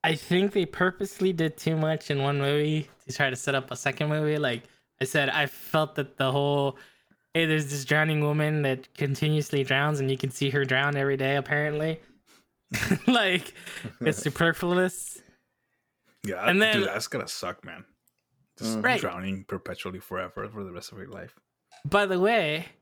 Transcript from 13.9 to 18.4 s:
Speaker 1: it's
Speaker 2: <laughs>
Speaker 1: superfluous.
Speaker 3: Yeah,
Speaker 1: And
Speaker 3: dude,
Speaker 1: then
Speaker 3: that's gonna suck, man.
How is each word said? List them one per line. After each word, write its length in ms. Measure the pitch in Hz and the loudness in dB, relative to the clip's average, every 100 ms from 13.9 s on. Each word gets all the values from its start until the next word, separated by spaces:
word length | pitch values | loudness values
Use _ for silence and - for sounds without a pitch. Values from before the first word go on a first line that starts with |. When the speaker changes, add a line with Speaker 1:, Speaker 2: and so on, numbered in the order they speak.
| - 156 | -2 -2
Speaker 1:
it's 140 | - | 0
Speaker 2:
<laughs> 20 | |
Speaker 1:
superfluous. 1000 | 151 - 165 160 175 180 185 - - - _ _ _ _ _ _ _ _ _ _ | -4 2 2 2 2 2 2 -2 -12 -14 _ _ _ _ _ _ _ _ _ _
Speaker 3:
Yeah, 220 | - 92 104 | -8 -2 2
Speaker 1:
And 160 | 185 220 | 4 4
Speaker 3:
dude, 160 | 208 196 | 2 0
Speaker 1:
then 20 | |
Speaker 3:
that's 200 | 147 - | -4 -6
gonna 200 | 131 - | -6 -6
suck, 360 | - 90 90 - | -8 -8 -10 -14
man. 200 | 85 - _ _ _ _ _ | -18 -20 _ _ _ _ _